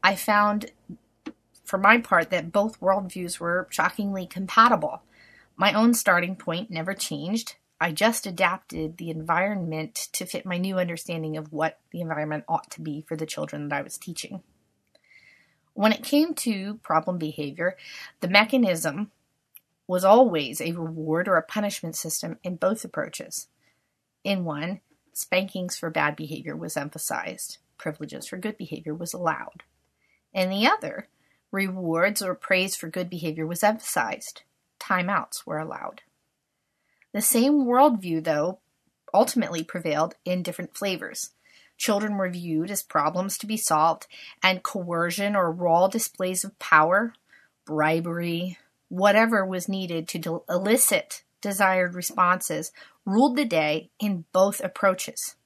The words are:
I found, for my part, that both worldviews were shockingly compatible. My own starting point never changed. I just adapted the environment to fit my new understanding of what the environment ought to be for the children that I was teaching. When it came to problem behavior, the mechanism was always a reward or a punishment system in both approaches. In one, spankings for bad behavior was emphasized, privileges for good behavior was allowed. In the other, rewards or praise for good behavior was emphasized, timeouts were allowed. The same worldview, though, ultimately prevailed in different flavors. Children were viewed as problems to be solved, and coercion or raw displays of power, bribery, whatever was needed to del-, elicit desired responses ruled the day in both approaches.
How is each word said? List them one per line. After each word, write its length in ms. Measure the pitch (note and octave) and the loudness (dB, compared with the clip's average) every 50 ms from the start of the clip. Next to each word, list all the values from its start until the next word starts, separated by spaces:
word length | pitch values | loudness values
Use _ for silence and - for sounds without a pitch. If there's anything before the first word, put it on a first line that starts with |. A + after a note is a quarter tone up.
| - | 4
I 120 | F#3+ G3 | 2 2
found, 560 | F#3+ - - G#3 G#3 G#3 G#3 G#3 G#3+ G#3 - _ _ _ _ - - _ _ _ _ _ - - _ _ _ _ _ _ | 2 0 2 4 4 4 4 2 0 -2 -6 _ _ _ _ -18 -18 _ _ _ _ _ -16 -16 _ _ _ _ _ _
for 120 | - - | -4 -4
my 220 | F#3 F#3+ G3 A3 A#3+ | 2 6 6 6 6
part, 320 | A3+ - G3 F3 E3 - | 6 4 2 2 2 2
that 200 | - F3 D#3+ E3+ | -2 -4 -4 0
both 300 | - G#3 G3+ A3 A3 _ | 0 0 0 0 -2 _
worldviews 580 | - F#3 F#3+ G3+ G3 F3+ - F#3 F3+ F3 F3 - | 2 2 2 2 0 -6 -8 -8 -8 -8 -8 -6
were 300 | E3+ E3+ E3+ F3+ F3+ - | -4 -2 -2 -2 -2 -4
shockingly 580 | - - E3 F#3 - - G#3 G3+ G3 F#3+ F3+ | 0 0 0 0 2 -2 -4 -4 -2 -4 -6
compatible. 760 | F3 - F3+ G3 F#3 - A3 A3+ A#3+ A#3 F#3 - C3+ - - _ _ _ _ - _ - - _ _ _ | -8 -8 -8 -8 -4 -4 0 2 2 2 2 0 -4 -6 -8 _ _ _ _ -20 _ -20 -20 _ _ _
My 200 | - F#3 G#3 - | 0 0 2 2
own 180 | G#3 A3 A#3 A#3+ | 4 2 4 2
starting 420 | A3+ - - F3+ F3 F3 F3 F#3+ | 2 2 2 2 2 2 -2 -6
point 360 | - - - E3 E3+ G#3 - | -10 -8 -6 -6 -6 -6 -8
never 240 | F3+ D#3+ D#3+ F3+ G3 | -8 -8 -6 -6 -6
changed. 640 | F#3 - - D#3+ C#3+ D3 F3 G#3 A3+ A3+ - - _ _ _ _ _ | -6 -6 -8 -6 -8 -6 -4 -4 -4 -4 -6 -16 _ _ _ _ _
I 140 | D#3+ F3 D#3 | -4 -4 0
just 340 | D3+ G3 A3+ A3+ - - | 2 2 2 2 0 -6
adapted 720 | G3 F3+ E3+ G3 F3 F3+ F#3+ _ _ - D#3+ D#3+ D#3 E3 | -8 -2 0 0 0 0 -2 _ _ -8 -6 -6 -6 -6
the 140 | - E3 E3 | -8 -10 -8
environment 1000 | E3 D#3+ D#3 E3 E3 E3+ F#3+ G3+ G#3 G3 F3 E3 D#3 D#3 D#3 - _ - - - - | -8 -8 -2 0 0 2 2 0 -2 -4 -4 -4 -4 -6 -6 -6 _ -10 -10 -8 -8
to 120 | - F#3 | -8 -8
fit 220 | F3+ - - - | -6 -8 -8 -6
my 100 | F#3+ F3+ | -4 -4
new 220 | F3 F3+ F#3+ F#3+ F#3 | -2 -2 -2 0 0
understanding 580 | F3+ F3 E3+ E3 - - E3+ E3 D#3+ D#3 D#3 | 0 -2 -4 -8 -8 -8 -6 -6 -4 -6 -6
of 160 | D#3 D#3 D3+ D#3 | -6 -8 -8 -4
what 260 | D3 D#3 D#3+ D#3 _ _ _ | -2 -2 -2 -2 _ _ _
the 100 | - E3+ | -10 -10
environment 440 | F3 D#3+ D#3+ D3+ D3+ D3+ D3+ D3+ D3 - | -6 -4 -4 -4 -4 -4 -4 -6 -4 -2
ought 220 | E3 D#3+ - _ | -4 -4 -4 _
to 100 | - - | -16 -12
be 220 | D#3+ D#3+ D3 D3 D#3 | -10 -8 -8 -10 -8
for 140 | - E3 | -8 -8
the 100 | D#3 D#3+ | -8 -6
children 420 | D#3 - - D3+ D3+ - D3 D3 D3 | -8 -6 -8 -8 -8 -8 -8 -6 -4
that 80 | D3 | -4
I 60 | C#3+ C#3+ | -6 -6
was 160 | - - - | -8 -12 -14
teaching. 440 | - - E3+ - - - - F#3 - _ _ _ _ _ _ _ _ _ _ _ _ _ _ - _ _ _ _ _ _ _ _ _ _ _ | -12 -12 -10 -10 -12 -12 -12 -14 -14 _ _ _ _ _ _ _ _ _ _ _ _ _ _ -20 _ _ _ _ _ _ _ _ _ _ _
When 180 | - G3+ A3 A3 | 2 4 4 4
it 120 | - A3 | 2 0
came 300 | - - C#4+ D#4 E4+ D#4 | 2 4 4 4 4 0
to 400 | - - A#3+ G#3+ G3 F#3+ G3+ G#3+ A3+ _ | -4 -2 -2 -2 -2 -4 -6 -8 -10 _
problem 340 | - E3 D#3+ - - F3+ F3 | 2 2 2 2 2 -4 -4
behavior, 580 | D#3+ D3+ D3+ - D3 C#3+ C#3 E3+ E3+ F3+ F#3 - - - - - - - _ _ | -4 -6 -6 -6 -8 -8 -6 -2 -2 -2 -2 -4 -18 -18 -18 -16 -18 -18 _ _
the 80 | - F3+ | -4 4
mechanism 840 | F#3 G3+ G#3+ A3+ - C4 A#3+ G3 F3+ E3 - D#3+ C#3 E3 G#3+ G#3 _ _ _ _ _ _ _ _ _ - _ _ _ _ _ | 4 4 4 6 4 4 4 4 2 2 0 -2 -2 -2 -6 -8 _ _ _ _ _ _ _ _ _ -20 _ _ _ _ _
was 180 | - F3+ F3+ F3+ | -2 -2 4 8
always 560 | F#3+ G#3 A#3+ C4 A#3 F3 D#3+ C#3+ B2+ D3+ - | 8 10 10 10 8 6 0 -2 -2 -6 -4
a 120 | - E3 E3+ | -4 -4 -4
reward 560 | E3+ E3 D#3+ D#3+ D#3+ D#3 D#3 D#3 E3 F#3 G3+ | -4 -6 -8 -6 -6 -4 -2 0 0 2 4
or 80 | F#3 | 2
a 60 | E3 D#3+ | 2 2
punishment 540 | - - G#3+ G#3 G3+ G3+ - - E3 D#3 | 0 -4 -2 -2 -2 -4 -6 -8 -8 -8
system 420 | - - D#3+ - - - E3+ E3 - _ | -8 -8 -6 -6 -6 -6 -8 -10 -8 _
in 120 | F3+ F#3 | -8 -6
both 280 | D#3+ - F#3 G#3+ A3+ - | -2 0 0 0 -2 -6
approaches. 640 | F#3+ - - C#3 - - - - - - - - _ _ _ _ _ _ _ _ _ _ _ _ _ _ _ _ | -10 -6 -6 -8 -6 -8 -12 -12 -10 -12 -14 -14 _ _ _ _ _ _ _ _ _ _ _ _ _ _ _ _
In 220 | G3 G3+ F#3+ F3 | -4 -2 -2 -2
one, 360 | E3 D3 D3 D#3 F3 G3 - _ _ _ _ _ _ _ | -4 -4 -4 -4 -6 -6 -8 _ _ _ _ _ _ _
spankings 680 | - - - - F3+ F#3+ G3 - F#3+ F3+ F3+ - - | -12 -6 0 0 0 0 -2 -6 -6 -6 -6 -6 -6
for 100 | - E3+ | -8 -4
bad 260 | D#3+ E3 D3 D3 D3+ | -2 0 0 0 -2
behavior 400 | D3+ D#3+ C#3+ C3 C3 - D#3+ D3 | -4 -10 -10 -10 -10 -10 -10 -10
was 220 | D#3 E3 E3 - | -10 -10 -6 -6
emphasized, 800 | D3+ D3 D#3+ - D#3+ - - - - - - - - - - - - _ _ _ _ | -6 -6 -6 -10 -10 -8 -6 -6 -6 -6 -8 -10 -10 -12 -14 -14 -18 _ _ _ _
privileges 500 | - D#3+ D3 - D#3 D3 D3 C#3+ - - | -10 -10 -8 -8 -12 -12 -12 -14 -12 -12
for 80 | - | -12
good 220 | F#3 F3+ G#3+ G#3+ _ | -8 -8 -8 -8 _
behavior 360 | F#3+ - D#3+ - D#3+ D#3 D3+ | -10 -12 -10 -10 -8 -10 -8
was 200 | E3 E3+ E3+ - | -8 -8 -10 -8
allowed. 480 | F#3 F3+ E3 D3+ C3 - - _ - - _ _ _ _ _ _ _ _ _ _ _ _ _ _ | -4 -2 -2 -4 -4 -8 -14 _ -20 -20 _ _ _ _ _ _ _ _ _ _ _ _ _ _
In 160 | F#3+ F#3 F#3 | -2 -2 0
the 160 | F#3+ G3 A3 | 0 2 4
other, 420 | C#4 G4+ G#4+ - D#3 - - G3+ _ _ _ _ _ _ _ _ _ | 4 4 2 -2 -8 -10 -10 -14 _ _ _ _ _ _ _ _ _
rewards 680 | - G3 G3 F#3+ F#3 F#3 F#3 E3 D#3+ E3 F3 G3+ G#3 - G3+ | -2 -2 -2 -2 -2 -4 -2 0 2 2 2 2 2 0 -4
or 120 | F#3 F3+ | -4 -4
praise 420 | F3+ - - F#3+ F#3 F#3 G3 - | -6 0 2 2 2 2 0 -2
for 120 | - - E3 | -6 -8 -8
good 200 | - F#3 F3+ F3+ | -6 -6 -6 -6
behavior 380 | F3+ E3+ D#3 D#3+ D#3 D#3+ D#3+ | -6 -6 -4 -4 -4 -4 -4
was 160 | D#3+ F3 E3+ - | -4 -2 2 2
emphasized, 800 | G#3 A3 A3 - - - E3+ A#2+ G#2+ F#2+ - - - - - _ _ _ _ _ _ _ _ | 2 2 2 -4 -4 -2 -2 -2 -2 -4 -8 -10 -14 -16 -18 _ _ _ _ _ _ _ _
timeouts 680 | - - G3 F3+ F3+ F3+ G3+ F3 - - - - - | -4 -2 0 0 0 0 0 -2 -2 -4 -12 -14 -10
were 120 | - D#3+ D3+ | -6 -6 -6
allowed. 440 | D#3 - - - - - - - _ _ _ _ _ _ _ _ _ _ _ _ _ _ _ _ _ _ _ _ _ _ _ | -6 -6 -10 -10 -10 -12 -12 -14 _ _ _ _ _ _ _ _ _ _ _ _ _ _ _ _ _ _ _ _ _ _ _
The 100 | G#3 A3 | -2 0
same 420 | - - A#3+ A#3 C#4 D4 D4 C4+ | 2 4 4 4 6 6 4 4
worldview, 600 | A#3+ A#3+ B3 C#4 D4+ A#3+ G#3 F#3+ F3 E3 D#3+ D#3 | 4 6 8 8 8 6 4 0 -2 -2 -2 0
though, 340 | E3 D#3 D3 D3 F3 F#3+ - _ _ _ _ _ _ _ _ _ - - | 2 2 2 2 0 -2 -4 _ _ _ _ _ _ _ _ _ 2 4
ultimately 520 | G3 A#3 A#3 - B3 G3 - F3 E3 D#3+ | 4 4 6 4 0 0 0 -2 -6 -6
prevailed 520 | - - F3+ E3 E3+ D3 D3 D#3+ E3+ - _ _ | -6 -8 -6 -2 0 2 2 0 0 -2 _ _
in 180 | F3+ F3+ F3+ F3 | -2 -2 -2 -2
different 340 | - - - F3+ - _ | -4 -6 -6 -10 -12 _
flavors. 540 | - G3+ G3+ F#3 E3 - - - - - - _ _ _ _ _ - _ _ _ _ | -4 -2 -2 -2 -2 -6 -10 -10 -10 -12 -12 _ _ _ _ _ -20 _ _ _ _
Children 380 | - - G#3+ G3+ G#3 G#3+ G#3 | 0 0 0 0 0 -2 -2
were 140 | G3 F#3+ F3+ | -2 -2 -2
viewed 400 | F3+ F3+ E3+ E3+ D#3+ D#3 E3 F#3 | -4 -6 -6 -2 -2 -2 -2 -2
as 120 | G3+ F#3+ - | -4 -6 -8
problems 540 | _ - D#3 C#3+ D#3 E3 F3+ F#3 G3 F#3+ - | _ 0 2 2 2 0 0 -2 -2 -4 -6
to 80 | - | -6
be 100 | G#3 A3 | -4 -4
solved, 500 | G#3+ - - E3 D3+ D#3 E3 D#3+ - - _ - - - - - _ | -2 0 2 4 4 4 4 4 0 -6 _ -20 -20 -20 -20 -8 _
and 220 | - F#3 F#3 F#3 _ | 2 2 2 2 _
coercion 720 | - - G3+ F3+ F3 E3+ E3 E3+ F3 E3+ F#3 G3+ G3+ G#3 | -6 -6 -6 -4 -2 -2 0 0 0 0 -2 -2 0 2
or 160 | G3+ F3+ E3+ | 2 2 2
raw 380 | D#3+ F3 F3 F3 E3 E3+ F#3 F#3+ | 0 0 2 4 6 6 6 4
displays 560 | F#3+ A3+ A3+ - _ - F#3 F#3 F#3 F3+ - | 2 0 -4 -4 _ -4 -4 -2 -2 -4 -6
of 120 | G3 - _ | -6 -10 _
power, 520 | - - - D#3 D#3 D#3+ F3+ G3+ A3+ A#3 - _ _ _ - _ _ _ _ _ _ | 2 6 8 8 8 8 6 4 2 0 -6 _ _ _ -20 _ _ _ _ _ _
bribery, 880 | - D#3 D3+ D3+ D#3 D#3+ E3+ E3 E3+ E3+ E3+ E3+ E3+ E3+ E3+ F3+ F#3 F3 - _ _ _ _ _ _ | -6 0 2 2 4 2 2 0 -2 -4 -4 -2 -2 -2 -2 -4 -6 -8 -12 _ _ _ _ _ _
whatever 560 | F3+ F3+ F#3+ G#3 G3+ G#3+ A3+ A3+ A3+ G#3 F#3+ | -4 4 6 6 8 8 6 4 4 2 0
was 240 | F#3+ F#3 F3+ F3 - | 0 -2 -4 -4 -4
needed 380 | G3 G3 F#3+ F3 E3+ E3 D#3+ | -4 -4 -4 -4 -4 -4 -4
to 120 | - - E3+ | -4 -8 -6
del-, 260 | E3 G#3 F3+ E3 - - | -4 -4 -6 -6 -4 -2
elicit 760 | F3+ F3+ F#3+ G3+ A3 C4 C4 - G#3 E3 - _ - - _ _ _ _ | -2 0 2 4 4 4 4 4 2 0 -2 _ -14 -16 _ _ _ _
desired 560 | - G3+ G3+ F#3+ G#3 F#3+ F#3 F#3 F3+ F3+ F3 | -8 -6 0 4 4 4 4 4 2 0 -2
responses 760 | F3+ F3 - - - F#3 F3 F3+ F#3 - - E3 D3+ D#3+ - _ - - - _ _ _ | -6 -8 -6 0 2 4 4 4 2 0 -4 -4 -4 -4 -8 _ -16 -20 -20 _ _ _
ruled 320 | G3 F#3+ G#3+ C4 C#4+ B3 | 0 4 6 6 6 4
the 80 | B3+ D4 | 2 0
day 460 | A#3 G3 D#3+ D3+ D3+ D3+ D#3+ - _ _ _ | 2 2 2 2 2 0 -2 -4 _ _ _
in 280 | G#3+ G#3 G3 F3 D#3+ _ _ | -2 -2 -2 -2 -6 _ _
both 280 | F#3 F#3+ G3+ G3 - | 4 4 4 4 -2
approaches. 760 | - F#3 - - - G3 F#3 F#3+ - - - - - - - _ _ | -6 -8 -6 2 2 2 2 2 -4 -10 -8 -10 -10 -10 -10 _ _